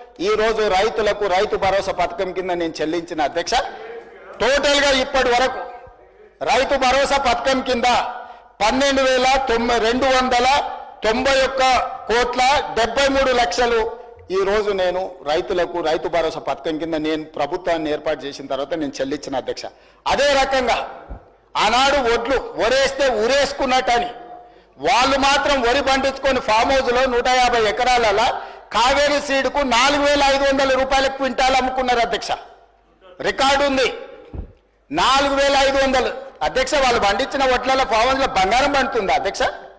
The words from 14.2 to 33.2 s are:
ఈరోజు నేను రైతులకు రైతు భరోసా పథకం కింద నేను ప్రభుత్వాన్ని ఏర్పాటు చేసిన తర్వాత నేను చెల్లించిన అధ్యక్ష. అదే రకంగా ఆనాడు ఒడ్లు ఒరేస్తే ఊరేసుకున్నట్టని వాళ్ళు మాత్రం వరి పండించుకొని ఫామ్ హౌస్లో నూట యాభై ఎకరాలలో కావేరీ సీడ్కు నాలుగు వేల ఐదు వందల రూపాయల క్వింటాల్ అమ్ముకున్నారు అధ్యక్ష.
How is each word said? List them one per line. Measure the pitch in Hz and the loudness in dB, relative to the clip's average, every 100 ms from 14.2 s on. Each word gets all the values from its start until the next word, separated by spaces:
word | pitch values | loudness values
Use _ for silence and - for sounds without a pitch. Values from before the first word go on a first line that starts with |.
| - | -6
ఈరోజు | 190 190 208 208 | -2 0 0 0
నేను | 196 180 180 190 - 143 | 0 0 -2 -6 -8 -4
రైతులకు | 160 180 175 170 175 | -2 -2 -2 -2 -2
రైతు | 156 165 180 | -2 -2 -2
భరోసా | 165 160 156 | -2 -2 -4
పథకం | - - 170 156 | -6 -6 -4 -6
కింద | 160 | -4
నేను | 160 156 160 | -4 -2 -4
ప్రభుత్వాన్ని | 151 - 143 175 175 165 156 | -6 -6 -4 -4 -2 -2 -2
ఏర్పాటు | 147 160 147 | -4 -4 -6
చేసిన | 135 139 139 | -8 -12 -8
తర్వాత | 135 143 | -6 -4
నేను | 170 147 - | -4 -6 -4
చెల్లించిన | 135 147 147 135 | -6 -6 -6 -6
అధ్యక్ష. | 123 120 104 - - _ - | -6 -10 -12 -16 -20 _ -4
అదే | 196 285 | 2 2
రకంగా | 269 269 269 240 196 - - - - - _ _ 139 | 2 2 0 0 -2 -4 -12 -16 -18 -18 _ _ 0
ఆనాడు | 190 240 269 285 240 | 2 4 4 2 2
ఒడ్లు | 233 226 254 | 0 0 -2
ఒరేస్తే | - 151 202 262 269 - 277 | -2 -2 0 2 0 0 0
ఊరేసుకున్నట్టని | 220 226 277 269 - 262 254 254 240 240 - - - - - _ - | 2 2 2 0 -2 0 0 2 0 -2 -8 -16 -20 -20 -20 _ -6
వాళ్ళు | 143 214 269 269 | 0 2 2 2
మాత్రం | 277 285 285 277 | 2 2 2 0
వరి | 233 262 | 2 2
పండించుకొని | 269 269 269 262 277 262 | 2 0 0 -2 -2 -2
ఫామ్ | - 220 254 | 2 2 2
హౌస్లో | 269 240 240 | 2 2 0
నూట | 269 240 247 | 2 0 2
యాభై | 254 247 240 | 2 2 2
ఎకరాలలో | 214 214 247 247 220 202 247 - - - - | 0 0 2 2 2 2 0 -2 -10 -16 -6
కావేరీ | 208 240 277 285 285 | 0 2 4 2 2
సీడ్కు | 285 269 262 285 | 0 0 0 0
నాలుగు | 277 233 269 294 | 0 2 2 2
వేల | 285 285 277 | 2 4 4
ఐదు | 277 | 4
వందల | 277 269 269 | 2 2 2
రూపాయల | 262 262 269 269 | 2 2 2 0
క్వింటాల్ | 269 269 247 262 262 | -2 -4 0 2 2
అమ్ముకున్నారు | 254 254 254 240 | 0 -2 0 0
అధ్యక్ష. | 226 202 - 127 - - _ _ _ _ - - | 0 -2 -4 -8 -8 -20 _ _ _ _ -20 -6